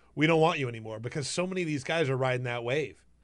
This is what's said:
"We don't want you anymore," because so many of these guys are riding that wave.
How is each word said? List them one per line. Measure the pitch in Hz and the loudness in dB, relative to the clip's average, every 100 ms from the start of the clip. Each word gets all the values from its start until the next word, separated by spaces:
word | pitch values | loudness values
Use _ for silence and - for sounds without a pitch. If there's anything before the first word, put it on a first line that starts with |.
| _ - | _ 0
"We | 156 | 4
don't | 160 | 6
want | 160 160 | 6 4
you | 127 | -2
anymore," | 113 110 110 | -6 -10 -8
because | 117 160 147 | -6 -6 -4
so | - 185 | -4 -2
many | 185 | -2
of | 165 | -2
these | 147 | -2
guys | - 165 139 | -2 0 2
are | 131 | 2
riding | 131 127 127 | 0 0 -2
that | 120 | -4
wave. | 120 147 120 - _ _ | -2 -2 -2 -10 _ _